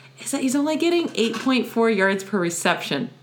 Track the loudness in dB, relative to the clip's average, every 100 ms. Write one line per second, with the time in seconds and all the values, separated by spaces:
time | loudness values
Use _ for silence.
0 | -20 -14 -6 -2 0 0 0 0 2 2
1 | 0 0 0 0 0 0 0 0 2 4
2 | 2 2 -2 -2 -2 0 0 0 -2 -4
3 | -4 -10